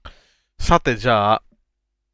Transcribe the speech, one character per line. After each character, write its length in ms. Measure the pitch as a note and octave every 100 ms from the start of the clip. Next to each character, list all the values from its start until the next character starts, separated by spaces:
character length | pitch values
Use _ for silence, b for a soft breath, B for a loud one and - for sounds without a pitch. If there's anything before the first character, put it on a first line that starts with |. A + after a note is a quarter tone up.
| - b b b b -
さ 220 | - E3
て、 160 | - A2+
じ 120 | A#2
ゃ 260 | A2 G#2
あ、 100 | A2 _ _ _ _ _ _ _